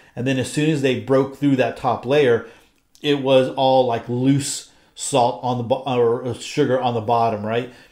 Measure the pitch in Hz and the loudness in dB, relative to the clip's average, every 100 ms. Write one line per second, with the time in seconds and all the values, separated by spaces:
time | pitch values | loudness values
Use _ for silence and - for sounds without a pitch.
0 | _ 123 127 131 117 151 156 151 135 117 | _ -8 -4 -2 -2 0 0 0 0 -2
1 | 104 135 135 - 143 127 117 - 131 107 | 0 0 0 -2 0 2 0 -2 -4 -2
2 | 120 147 107 - - - _ _ _ _ | 0 2 4 2 -2 -20 _ _ _ _
3 | 147 143 131 131 127 143 131 131 123 117 | -2 -2 4 4 4 0 2 4 2 -2
4 | - 123 135 139 135 - - _ _ - | -4 -2 2 2 0 -10 -14 _ _ -14
5 | - 135 120 123 127 120 113 131 143 123 | -2 2 2 0 -4 -4 -2 -4 0 0
6 | 117 120 127 110 - 151 127 127 123 117 | 2 0 -4 -8 -8 -2 0 0 0 -2
7 | 104 117 117 104 107 117 127 - - | 0 0 2 -2 -4 -4 -6 -16 -20